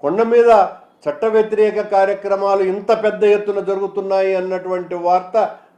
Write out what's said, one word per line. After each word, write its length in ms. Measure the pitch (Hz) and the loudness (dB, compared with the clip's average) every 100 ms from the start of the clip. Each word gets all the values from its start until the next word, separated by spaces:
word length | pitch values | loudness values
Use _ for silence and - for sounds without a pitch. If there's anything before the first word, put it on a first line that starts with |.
కొండ 200 | 143 190 | -4 0
మీద 460 | 226 233 233 214 180 - _ _ - | 2 4 6 4 4 -4 _ _ -8
చట్ట 160 | - 220 | -4 0
వ్యతిరేక 560 | 214 214 214 214 214 | 0 0 0 0 0
కార్యక్రమాలు 840 | 208 196 196 196 196 196 196 196 | -2 0 0 -2 -2 -2 0 0
ఇంత 400 | 185 202 202 220 | 0 -2 0 0
పెద్ద 200 | 214 190 | 0 0
ఎత్తున 360 | 208 202 208 196 | 2 2 0 -4
జరుగుతున్నాయి 760 | 185 196 196 196 196 190 190 190 | -4 -4 -4 -6 -2 0 0 -2
అన్నటువంటి 600 | 185 185 185 180 175 175 | -2 -6 -4 -6 -6 -4
వార్త 640 | 175 185 185 220 196 - _ | 0 0 2 -2 -2 -6 _